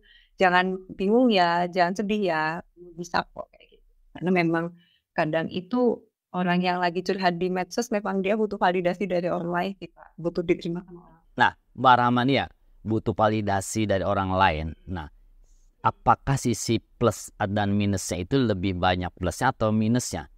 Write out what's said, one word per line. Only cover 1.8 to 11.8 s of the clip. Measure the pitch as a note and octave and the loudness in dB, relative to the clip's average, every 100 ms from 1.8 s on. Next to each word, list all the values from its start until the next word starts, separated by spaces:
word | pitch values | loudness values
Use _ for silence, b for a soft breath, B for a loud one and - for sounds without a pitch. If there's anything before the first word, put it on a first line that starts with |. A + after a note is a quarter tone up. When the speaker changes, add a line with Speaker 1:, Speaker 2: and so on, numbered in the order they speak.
| F3 | 0
Speaker 1:
sedih | F#3 G3+ G#3+ F#3+ | 0 -2 0 0
ya, | D#3+ D#3 E3 - _ F3 E3 | 0 -2 -4 -12 _ -20 -14
bisa | F3 - - | -4 -4 -4
kok," | - - | -10 -16
kayak | _ - _ | _ -20 _
gitu. | _ _ _ | _ _ _
Karena | - E3 | -6 0
memang | F#3 E3 E3 E3+ F3 b b _ | 2 2 0 -4 -10 b b _
kadang | - D#3 D#3+ D#3+ | -4 -2 0 -4
itu | - F3+ B3 B3 - _ _ _ | -8 -6 0 0 0 _ _ _
orang | F3+ F3+ F3 F3+ | -4 0 0 0
yang | F3+ | 0
lagi | F3+ F3 | 0 -2
curhat | F3+ F#3+ F#3 E3+ | -4 0 0 0
di | F3+ | -2
medsos | F3+ F3+ - A#3+ | -2 -4 -4 -4
memang | G#3 G#3 F#3+ | -4 -4 -2
dia | F#3+ | 0
butuh | A3 G#3+ G#3 | 0 -2 0
validasi | G3 F3+ F3 F3 G3 | 0 2 0 -2 -2
dari | F3 F3 | -2 -2
orang | E3+ E3+ | -4 -4
lain | F3 F#3 G3 | -4 -4 -8
sih, | E3+ | -16
Kak. | _ - - | _ -20 -8
Butuh | D#3+ F3 | -6 -4
diterima | F3 E3+ F3 E3+ | -2 -2 -2 -8
sama | F3+ F3 E3 | -10 -20 -20
orang. | D#3+ _ - | -20 _ 2
Speaker 2:
Nah, | A2 - _ | 2 0 _
Mbak | - | 0